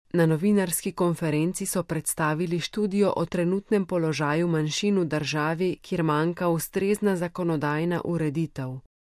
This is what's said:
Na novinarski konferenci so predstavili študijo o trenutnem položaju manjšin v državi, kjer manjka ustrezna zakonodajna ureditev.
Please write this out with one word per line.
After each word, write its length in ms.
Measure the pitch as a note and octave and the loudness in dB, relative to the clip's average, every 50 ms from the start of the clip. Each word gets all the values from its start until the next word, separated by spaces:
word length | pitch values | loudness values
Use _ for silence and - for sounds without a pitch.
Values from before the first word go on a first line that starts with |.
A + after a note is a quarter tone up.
| _ _ - | _ _ 2
Na 120 | F3 E3 | 4 4
novinarski 640 | D#3+ D#3+ D3+ E3+ G#3 G#3 G3+ F#3+ F#3 E3+ - - G3 | 4 4 2 2 4 4 4 2 0 -2 -4 -4 -6
konferenci 760 | F3+ - F#3 F3 E3+ - E3+ D#3 D3 D3+ D#3 F3 F#3 - G3 | -2 0 0 0 0 0 -2 0 0 0 0 0 -2 -4 -6
so 180 | F#3+ - F#3+ E3+ | -4 -4 -4 -4
predstavili 760 | _ E3 D#3+ D#3 - - - E3 D3+ D#3 D#3 F3+ F3 E3+ F3 | _ -4 -4 -4 -4 -4 0 0 0 0 0 -2 -2 -2 -4
študijo 540 | - - - G#3+ G#3 G3+ F#3 G3+ G3+ F#3+ - | -4 -4 -4 -2 -2 0 2 2 2 2 2
o 100 | - E3+ | 0 -2
trenutnem 600 | E3+ - F3 F3 E3+ F#3 G3 G3 _ A3+ G3+ F#3+ | -2 0 0 0 2 0 -2 0 _ 0 0 2
položaju 600 | E3+ F#3 F3+ E3 D#3 D#3 C3+ D#3 C#3+ D3 D#3+ F3 F3 | 0 0 0 2 0 0 0 0 0 2 2 2 2
manjšin 520 | E3 D#3 D#3 D#3 D3+ - - G#3 G3+ F#3+ | 2 2 0 0 -2 -2 0 2 2 2
v 60 | F3+ | 2
državi, 720 | D3+ D3+ D3+ D3+ C3 D3 D3+ D3+ D#3 E3 D#3+ F#3 F#3 - - | 0 0 -2 -2 -2 -2 -2 0 -2 -2 0 -2 -2 -2 -4
kjer 220 | - - F#3+ F3 E3 | -6 -6 -2 0 0
manjka 440 | D#3+ D3+ D3 D#3 E3+ F3 - F3+ F3 | 2 2 2 2 0 -2 0 0 0
ustrezna 680 | E3+ E3 D#3 - - G3 F#3 G3 G#3 G#3 - G#3 F#3+ | 0 0 -2 -4 -4 -2 0 0 0 2 2 0 0
zakonodajna 840 | F3 E3+ F3 - - F3+ E3+ E3 D3+ C#3+ D3 D3 D3+ E3 F3 F3 E3+ - | 0 -2 -4 -4 -4 -2 0 0 0 0 0 0 0 0 0 -2 -2 -2
ureditev. 720 | - F3 E3+ D#3+ D3+ C#3 D#3+ E3 D3+ - - C3+ B2+ B2+ C3 - _ _ _ | -2 -2 0 -2 -2 0 -2 -4 -4 -4 -8 -8 -8 -8 -12 -14 _ _ _